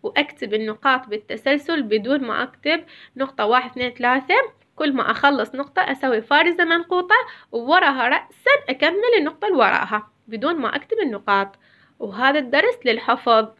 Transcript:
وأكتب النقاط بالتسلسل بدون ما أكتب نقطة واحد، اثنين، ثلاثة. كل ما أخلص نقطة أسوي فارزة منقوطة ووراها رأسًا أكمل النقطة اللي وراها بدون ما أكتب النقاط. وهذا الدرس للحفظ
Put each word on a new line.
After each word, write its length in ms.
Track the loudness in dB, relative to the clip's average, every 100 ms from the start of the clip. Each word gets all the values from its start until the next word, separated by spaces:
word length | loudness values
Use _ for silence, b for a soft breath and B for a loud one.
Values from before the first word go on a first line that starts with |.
وأكتب 520 | -4 -4 -4 -8 -6
النقاط 540 | -4 -4 -4 -2 -2 -4
بالتسلسل 720 | -12 _ -6 -2 -2 -2 -4
بدون 420 | 0 -2 0 -2
ما 180 | -2 -4
أكتب 420 | -6 _ -4 -4 -4 B B -8
نقطة 300 | -8 -2 2
واحد، 240 | 2 0
اثنين، 200 | -8 -8
ثلاثة. 440 | -2 0 0 2 0 0 _ _ -4
كل 160 | -2
ما 180 | 0 -2
أخلص 440 | 2 2 2 -4
نقطة 280 | -6 -6 -2
أسوي 400 | -2 -2 -2 -2
فارزة 420 | 2 2 2 0
منقوطة 500 | 0 0 0 -4 2 2 2 B B
ووراها 560 | -8 2 2 4 0 0
رأسًا 420 | -2 -4 -4 2 2 0
أكمل 460 | -2 0 0 2 2
النقطة 280 | 0 -4 -2
اللي 120 | 2
وراها 520 | 4 2 -2 -6 -8 _ -14
بدون 280 | -6 -4 -2
ما 200 | -4 -4
أكتب 220 | -4 -4
النقاط. 560 | -2 -4 0 0 -2 _ b b b b
وهذا 400 | -12 0 2 2
الدرس 400 | 0 0 0 0
للحفظ 640 | -2 -2 0 0 4 4 2